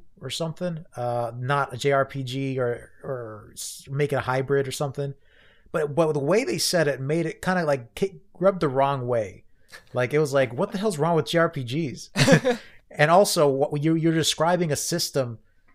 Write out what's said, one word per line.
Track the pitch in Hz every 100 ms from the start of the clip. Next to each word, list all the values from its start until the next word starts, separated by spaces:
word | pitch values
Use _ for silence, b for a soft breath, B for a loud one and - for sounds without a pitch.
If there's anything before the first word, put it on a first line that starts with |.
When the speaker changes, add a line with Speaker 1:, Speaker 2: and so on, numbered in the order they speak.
| - -
Speaker 1:
or | 131
something, | - 165 156 175 156 170 -
uh, | 120 120 117 120
not | 123 143 135 120
a |
J | 143
R | 139 135
P | 139
G | 127 135 135 131
or, | 123 120 - -
or | 135 131 113 107 -
s-, | - - - -
make | 139 147
it | 131
a |
hybrid | 123 131 135 139 131
or |
something. | - 147 131 143 - b b b b b
But, | 165 147
but | 143 160
the | 147
way | 139 202
they | 269 190
said | - 180 143
it | 127
made | 135 160 160
it | -
kinda, | 185 185 156
like, | 139 117
ki-, | - 190 180 - -
rubbed | 185 185
the | 156
wrong | 131 139 139 120
way. | 120 101 - - _ B B B
Like, | 123 123
it | 147
was | 151
like, | 139 127
"What | 120 202
the | 196
hell's | 220 156
wrong | 160 165
with | -
J | 170
R | 165
P | 143
Gs?" | 120 139 151 - -
Speaker 2:
<laughs> | 190 143 277 262 233 - - -
Speaker 1:
And | - 151
also, | 175 202 180 147
what | 135 143 147
you, | 151 160
you're | 160
describing | 160 143 - 160 180 170
a | 139
system | - 170 - 147 123 113 _ _ _